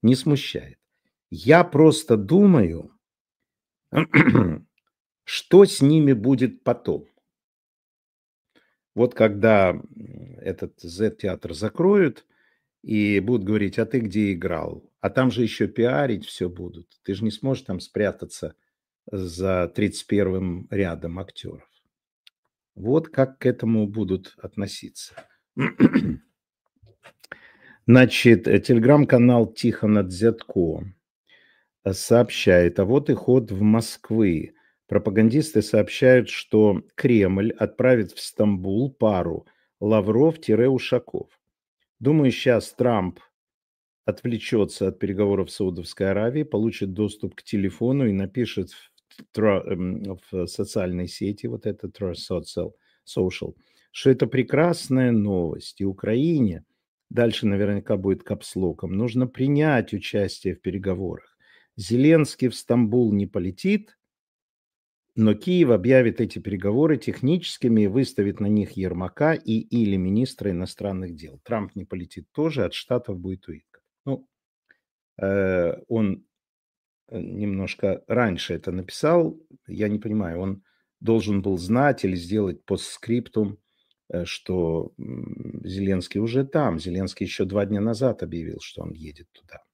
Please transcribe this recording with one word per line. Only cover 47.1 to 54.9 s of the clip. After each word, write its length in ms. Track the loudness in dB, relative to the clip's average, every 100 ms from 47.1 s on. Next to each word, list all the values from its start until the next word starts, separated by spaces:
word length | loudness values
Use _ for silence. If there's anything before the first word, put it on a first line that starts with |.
| -4 -12 -12
к 80 |
телефону 640 | -6 -4 -4 -2 -2 0 0
и 60 |
напишет 580 | -2 -4 -4 -6 -6 -10
в 180 | -12 _ _ _ -20 -14
тро-, 300 | 0 2 2 -2
эм, 520 | -6 -6 -6 -10 -12 _
в 160 | -8 -6
социальной 600 | -6 -6 -4 -4 -4 -8
сети, 400 | -8 -8 -6 -10
вот 180 | -8 -8
это 200 | -10 -14
Truth 280 | -10 -10 -8 -8
Social, 400 | -8 -8 -10 -10 _ _ _ _
Social, 480 | -4 -4 -4 -14 -14 _ _ _
что 180 | -2 2
это 160 | 2 0
прекрасная 840 | -2 -2 0 0 -2 -2